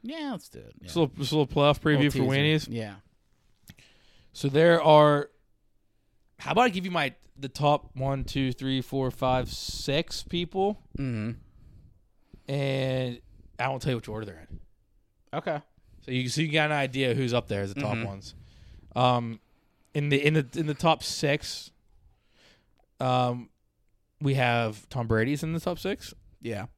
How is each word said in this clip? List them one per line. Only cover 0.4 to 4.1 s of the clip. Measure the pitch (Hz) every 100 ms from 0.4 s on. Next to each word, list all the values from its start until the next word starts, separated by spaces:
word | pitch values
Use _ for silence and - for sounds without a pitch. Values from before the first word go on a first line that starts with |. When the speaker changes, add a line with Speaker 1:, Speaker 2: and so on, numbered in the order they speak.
| -
Speaker 1:
do | -
it. | 53 -
Yeah. | 90
Speaker 2:
Just | 165
a |
little, | 151 -
just | 131
a | 151
little | 139
playoff | - 143 143
preview | 156 147 143
Speaker 1:
Little | 135 131
Speaker 2:
for |
Speaker 1:
teaser. | 139 147 156 147
Speaker 2:
weenies. |
Speaker 1:
Yeah. | 117 107 95 _ _ _ _ _ _ - - - _ _